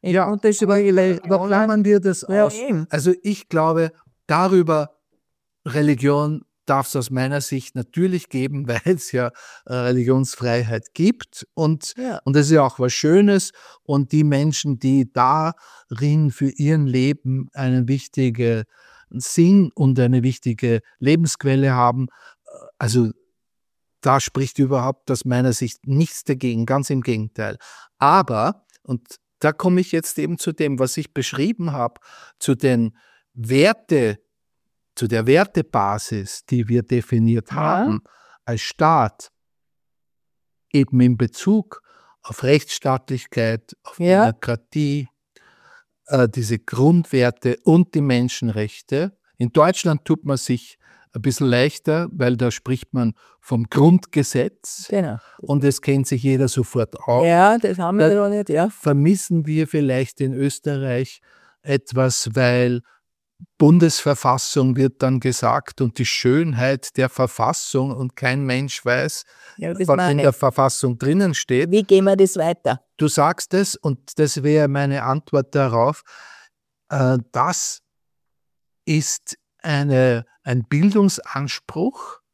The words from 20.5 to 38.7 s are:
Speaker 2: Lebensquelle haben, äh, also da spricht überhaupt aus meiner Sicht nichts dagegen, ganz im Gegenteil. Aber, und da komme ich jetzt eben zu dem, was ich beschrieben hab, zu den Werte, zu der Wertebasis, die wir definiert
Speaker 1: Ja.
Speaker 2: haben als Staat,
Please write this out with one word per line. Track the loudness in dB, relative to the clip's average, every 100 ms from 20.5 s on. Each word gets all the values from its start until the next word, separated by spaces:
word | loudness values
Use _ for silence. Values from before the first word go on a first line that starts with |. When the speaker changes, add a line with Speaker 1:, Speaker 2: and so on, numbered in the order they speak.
| -4 0 -2 -2 _
Speaker 2:
Lebensquelle | 0 2 0 -2 0 2 2
haben, | 2 2 0 -6 _ -20 _ -20
äh, | -20 -20 _
also | -2 2 0 -2 _ _ _ _ _ _ _ _
da | 0 0
spricht | 0 -4 -6 0
überhaupt | 0 0 -2 -6 -6
aus | -6
meiner | -2 0 0
Sicht | 0 -4 -8 -4
nichts | 0 0 -4
dagegen, | -6 -4 -2 -4 -2
ganz | -2 -2
im | -4
Gegenteil. | -2 -4 -4 -8 -10 -10 -16 -20 -20 _
Aber, | 4 4 2 0 -2 -4 _ _
und | -8 -8 _ -20 _ _
da | -2
komme | 0 0 0
ich | 0
jetzt | -4 -4 -6
eben | -6 -6
zu | -6
dem, | -4 -4 0
was | -2 -4
ich | -8
beschrieben | -6 -6 -2 -4 -2 -6
hab, | -4 -6 _ _ -20 -20 _
zu | -2
den | 0 2 2 0 -6 _ _ _
Werte, | -12 -2 2 2 2 _ 0 0 -2 _ _ _ _ _ _ _
zu | -8 -4
der | -2 2
Wertebasis, | 2 2 -2 -4 -2 -2 -4 -6 -8 -10 -14
die | _ -4 0
wir | 0
definiert | 0 -2 0 2 2 0 -2
Speaker 1:
Ja. | -4
Speaker 2:
haben | -2 0 0 -4 _ _ _ _
als | -8 -8
Staat, | -8